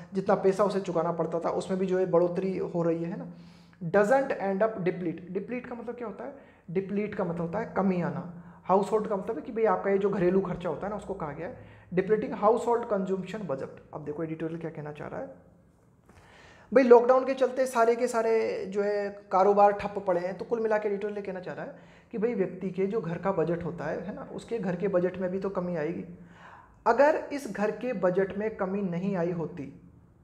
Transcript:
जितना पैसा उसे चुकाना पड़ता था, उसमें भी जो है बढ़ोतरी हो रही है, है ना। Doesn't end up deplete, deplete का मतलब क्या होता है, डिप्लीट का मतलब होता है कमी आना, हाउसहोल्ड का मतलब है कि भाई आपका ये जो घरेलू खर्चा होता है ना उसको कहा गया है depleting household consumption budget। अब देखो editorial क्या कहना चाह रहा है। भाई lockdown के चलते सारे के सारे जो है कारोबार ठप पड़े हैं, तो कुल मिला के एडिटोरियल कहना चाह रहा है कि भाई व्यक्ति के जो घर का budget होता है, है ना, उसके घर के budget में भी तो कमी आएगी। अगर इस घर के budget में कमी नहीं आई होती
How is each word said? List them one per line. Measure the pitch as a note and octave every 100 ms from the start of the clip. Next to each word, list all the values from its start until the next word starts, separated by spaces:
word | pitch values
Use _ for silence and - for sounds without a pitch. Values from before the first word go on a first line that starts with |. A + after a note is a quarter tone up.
| -
जितना | F#3+ F#3 G3
पैसा | F#3+ F#3+
उसे | G3+ F#3+
चुकाना | G3 E3+ E3+
पड़ता | E3+ E3 E3+
था, | E3+
उसमें | - - F#3+
भी | F#3+
जो | F#3
है | F#3
बढ़ोतरी | E3+ F3 F3 F#3+ F3+
हो | - F3+
रही | E3 E3
है, | E3+
है | F3+
ना। | - - - - - -
Doesn't | E3+ G3 G#3 C4+ C4+ -
end | G3 F#3+
up | A3 - F3+
deplete, | E3+ F3 D#3+ - F#3+
deplete | G3 B3 -
का | A#3+
मतलब | A#3 A#3+
क्या | A3+
होता | G3
है, | A3+ - - - -
डिप्लीट | E3+ F#3+ G3+ G#3 G#3
का |
मतलब | F3+ E3+
होता | E3+ G3+
है | A#3 -
कमी | G3 F3+
आना, | D#3 D#3+ - - - -
हाउसहोल्ड | - F#3+ G3+ A3 G3
का | G3+
मतलब | F#3+ B3+
है |
कि | D4
भाई | A3 G#3+
आपका | F#3 G3
ये | G3
जो | G3
घरेलू | G3+ F3+ F#3+
खर्चा | F#3 F3 F3
होता | C#3+ F#3+
है |
ना | G#3
उसको | -
कहा | F#3+ D#3+
गया | D3 E3
है | - - - -
depleting | F3 F#3+ G#3+ -
household | G#3 G3+ A#3+ A#3+ A#3 A#3
consumption | G3+ F#3 F#3+ E3+ A3 F#3
budget। | C3+ - - -
अब | D#3 D3+
देखो | D3+
editorial | D#3+ D#3+ E3 E3
क्या | E3
कहना | D3+ D3
चाह | - -
रहा | -
है। | F3+ F3+ - - _ _ _ _ _ - - - - - -
भाई | A3+
lockdown | B3+ A#3+ A#3+ C4 B3+
के |
चलते | C4 B3+ C4+ B3+
सारे | A#3+ A3+ A#3
के | B3
सारे | A#3 A3+ A3+ A3 - F#3+
जो | G3
है | G3+ G#3 G3+ G3+ -
कारोबार | F#3 F#3+ G3+ G3+
ठप | G3+ G3+ G3+ F#3+
पड़े | F3
हैं, | F3+ F#3+
तो | A3+
कुल | A#3
मिला | A3 G#3+
के | G#3+
एडिटोरियल | G3+ G#3 G#3
कहना | G3 F#3
चाह | F3 C#3+
रहा | E3
है | - - - _
कि | A3+
भाई | A3+
व्यक्ति | A3 F3+ - F#3+
के | E3+ G3
जो | A3+
घर | E3 E3
का | G3
budget | D#3+ D#3+ E3+
होता | D#3+ - C#3+
है, | F#3+ F#3+
है | C#4
ना, | C4+ -
उसके | - A#3
घर | G3 F3
के | G3+
budget | F3+ F3 F3+
में | F#3
भी | F#3+
तो | G3
कमी | F#3+ F3+ E3+
आएगी। | D3+ F#3+ F#3+ - - - - - - - -
अगर | A#3 C#4+ D#4+ -
इस | C#4+ C4+
घर | G3 G#3+
के | - B3 G3
budget | F#3 F3+ F#3 G3
में | G#3+ A3
कमी | F#3+ G3
नहीं | G3 E3+ G3 G3
आई | E3+
होती | F3 D3+ - C3+ - - - - _